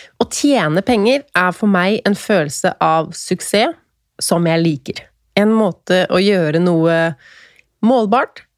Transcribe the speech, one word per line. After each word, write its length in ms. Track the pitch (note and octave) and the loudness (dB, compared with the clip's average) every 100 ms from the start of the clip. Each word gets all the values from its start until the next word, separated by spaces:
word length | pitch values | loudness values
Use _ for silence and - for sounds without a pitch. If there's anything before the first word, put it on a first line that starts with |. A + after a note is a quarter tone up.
| - - | -10 -6
å 60 | A3+ | -6
tjene 560 | - C#4+ C4 D#3 E3 | -2 0 2 0 0
penger 380 | G#3 A3+ G#3+ C#4 - F3+ | 0 0 2 0 -2 -2
er 140 | F3+ F3 | -2 0
for 140 | G#3 | 0
meg 300 | F#3 F#3 G#3+ G3+ | 2 0 0 -2
en 80 | G3+ | -2
følelse 560 | - G3 D3 - F3+ - | 0 0 -2 -4 -4 0
av 300 | E3 D#3+ D#3 - | 0 0 -2 -8
suksess 600 | - F#3 - G3+ C#4 E4 _ _ _ - | -8 -8 -2 0 0 -4 _ _ _ -10
som 280 | - E3+ E3+ | -2 0 0
jeg 160 | E3 | 0
liker. 400 | E3 C#3+ - - - _ _ - | 0 -2 -6 -14 -16 _ _ -2
En 140 | G#3+ | 2
måte 480 | A3 G3+ - - F#3 - | 2 0 -2 -2 0 0
å 60 | F#3 | 0
gjøre 400 | G3 F#3+ D#3 D#3+ | 2 2 0 0
noe 340 | F3+ E3 E3 E3 E3 D#3 - - - _ _ _ | 2 2 2 0 -2 -4 -16 -20 -20 _ _ _
målbart, 580 | G#3+ C4 G#3 A#3+ - - - | 2 2 2 0 -2 -8 -20